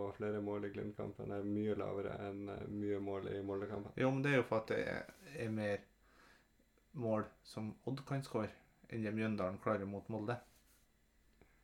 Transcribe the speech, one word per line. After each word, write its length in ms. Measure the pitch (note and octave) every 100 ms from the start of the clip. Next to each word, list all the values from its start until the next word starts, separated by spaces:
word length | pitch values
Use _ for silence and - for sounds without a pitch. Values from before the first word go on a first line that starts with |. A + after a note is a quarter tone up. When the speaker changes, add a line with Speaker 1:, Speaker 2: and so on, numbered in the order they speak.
| G2+
Speaker 1:
flere 260 | - G#2 G#2+
mål 240 | G2+ G#2 G2+
i 60 |
Glimt-kampen 600 | G#2 G#2 G#2 G#2 G2+ G#2+
er 120 | G2+
mye 320 | G2+ G#2 G#2+ G2+
lavere 380 | G2 G2 G2+ G#2
enn, 260 | G2+ G2+ G2+
eh, 160 | G2+ G#2
mye 320 | G#2 G#2 G2+
mål 280 | G2+ G2 G2+
i 120 | G2
Molde-kampen. 540 | G2 G2 G2+ G#2 G#2 -
Speaker 2:
Jo, 160 | C3
men 100 | C3+
det 100 | C#3
er 40 | C3+
jo 60 |
for 180 | A#2 A2+
at 60 | -
det 120 | G#2+
er, 280 | - F2+ - - -
er 160 | C#3+ A2+
mer 340 | A2 G#2+ G2+ - _ - - - - _ _ _ _ _
mål 320 | D3 A2+ G#2+ G#2+ -
som 320 | - - A2 - -
Odd 180 | C3+ -
kan 180 | C#3
score 260 | C#3 A#2 G2+ - - _ -
enn 180 | A#2+
det 80 | G#2+
Mjøndalen 460 | A2 A2 G#2 F#2 G2
klarer 260 | - G#2 G2
mot 220 | G2+ -
Molde. 280 | A2 G#2+ A2+ - - - - - _ _ _ _ - - -